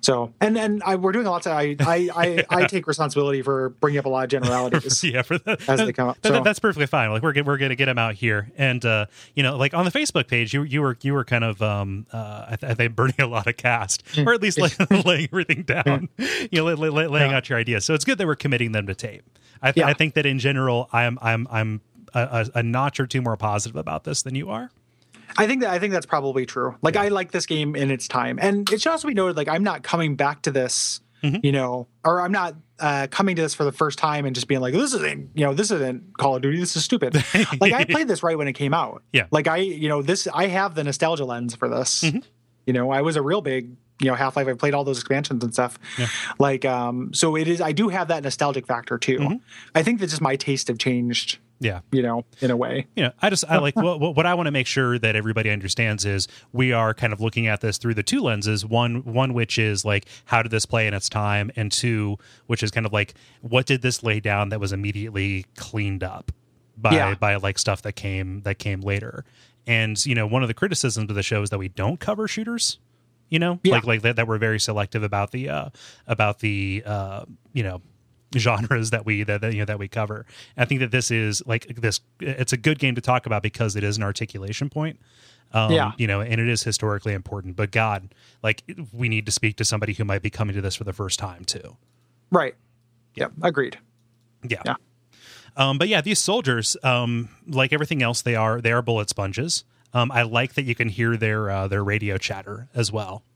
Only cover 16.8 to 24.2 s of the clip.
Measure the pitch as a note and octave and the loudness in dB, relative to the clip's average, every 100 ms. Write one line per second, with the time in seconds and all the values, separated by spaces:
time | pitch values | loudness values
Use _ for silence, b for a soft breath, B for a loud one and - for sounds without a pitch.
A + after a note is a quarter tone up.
16.8 | D#3 D3+ D#3+ D3 C#3+ C3+ - A#2+ A#2 A2+ | 0 0 0 2 4 2 0 0 2 0
17.8 | - D#3 F#3 B3+ F#3 D3+ C#3+ B2+ A#2 A2 | 2 0 2 0 0 0 0 0 0 -2
18.8 | G2 F#2+ A#2 - _ _ b b C3 C#3 | -2 -6 -8 -12 _ _ b b 2 4
19.8 | C#3+ D3 D#3+ D#3 C#3 C3+ B2+ C3+ C3 A#2+ | 4 4 2 2 2 2 2 2 2 0
20.8 | B2+ A#2 A#2+ B2 A#2 A2+ A#2 A2+ A2 G#2+ | 2 2 2 0 0 0 0 -2 0 -2
21.8 | _ - - B2 A#2+ A#2 A2 A#2+ A#2 B2 | _ -20 -6 -2 0 0 -2 0 0 0
22.8 | C#3 - C3 C3+ B2 G#2+ G#2+ G#2 A2+ A2+ | 0 0 -2 0 0 -2 0 -2 -4 -8
23.8 | - D#2 - D3 | -6 -6 -4 -6